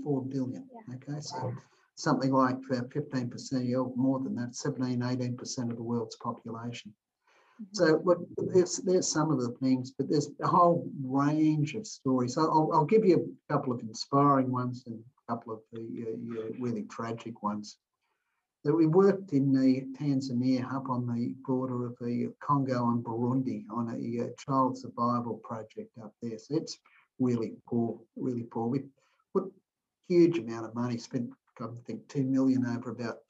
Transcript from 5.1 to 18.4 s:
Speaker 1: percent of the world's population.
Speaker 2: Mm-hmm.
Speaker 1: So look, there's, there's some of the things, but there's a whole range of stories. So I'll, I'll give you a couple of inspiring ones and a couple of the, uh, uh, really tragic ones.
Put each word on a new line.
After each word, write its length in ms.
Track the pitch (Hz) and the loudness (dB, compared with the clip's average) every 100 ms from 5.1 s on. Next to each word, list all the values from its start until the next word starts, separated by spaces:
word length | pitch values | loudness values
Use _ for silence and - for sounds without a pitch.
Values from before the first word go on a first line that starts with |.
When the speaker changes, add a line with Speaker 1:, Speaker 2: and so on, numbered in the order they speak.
| 127 123 123 | -2 -2 -4
Speaker 1:
percent 340 | - - 117 | -8 -6 -6
of 60 | 117 | -6
the 60 | |
world's 340 | 117 117 110 - | -4 -4 -4 -8
population. 760 | 120 117 117 113 120 120 104 104 _ _ _ _ _ - | -8 -8 -10 -10 -10 -10 -14 -20 _ _ _ _ _ -20
Speaker 2:
Mm-hmm. 40 | 202 | -10
Speaker 1:
So 300 | 202 160 156 | 2 4 4
look, 160 | 180 175 - - | 4 2 0 -6
there's, 400 | 170 180 175 - | 2 4 4 0
there's 300 | 190 185 - | 0 2 2
some 220 | 160 156 | 0 2
of 100 | 135 | 0
the 140 | 120 - | -2 -2
things, 320 | 131 127 127 - | 2 2 0 -6
but 120 | 135 | 0
there's 220 | 151 147 - | 0 0 -2
a 40 | 147 | 2
whole 440 | 180 175 170 - 151 | 6 6 6 0 -6
range 720 | 127 135 143 156 156 151 143 | -2 2 2 4 4 4 0
of 120 | - - | -2 -10
stories. 480 | - 135 131 123 | -6 0 2 2
So 80 | 160 | 2
I'll, 280 | 160 160 151 | 2 4 4
I'll 120 | 160 | 4
give 200 | 151 220 | 6 6
you 300 | 190 151 - - - | 6 6 2 -6 -4
a 40 | |
couple 200 | 147 131 | -2 0
of 80 | 120 | -2
inspiring 680 | 113 - - 139 143 139 127 | -6 -10 0 4 6 6 4
ones 340 | 123 123 120 - | 0 -2 -6 -10
and 120 | 113 | -14
a 340 | - _ - | -16 _ -8
couple 200 | 117 - | -8 -8
of 80 | 110 - | -14 -12
the, 340 | 113 113 - 113 | -12 -10 -8 -8
uh, 340 | 117 117 113 | -8 -8 -8
uh, 80 | 110 117 | -8 -6
really 260 | 123 110 | -4 -4
tragic 580 | 107 - 117 117 - 117 | -6 -8 -6 -8 -10 -8
ones. 340 | 104 104 104 - _ _ _ _ _ _ | -6 -4 -8 -16 _ _ _ _ _ _